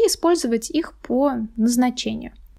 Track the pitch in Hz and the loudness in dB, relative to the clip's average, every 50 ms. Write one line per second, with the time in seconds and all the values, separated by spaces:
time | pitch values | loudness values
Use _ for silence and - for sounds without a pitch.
0 | 453 381 - - - 339 349 339 - 233 233 226 233 - - 302 330 - - - | 2 2 2 2 2 2 2 2 2 0 -2 -2 -2 -4 -4 -4 -4 -4 -8 -14
1 | - - 247 254 277 285 262 233 220 214 - 226 214 240 240 240 254 247 247 - | -6 -2 0 2 2 0 0 -2 -6 -6 -2 0 0 2 4 2 2 2 0 -2
2 | - 220 220 226 247 240 - - - - - | -6 -6 -6 -6 -8 -12 -16 -18 -20 -20 -20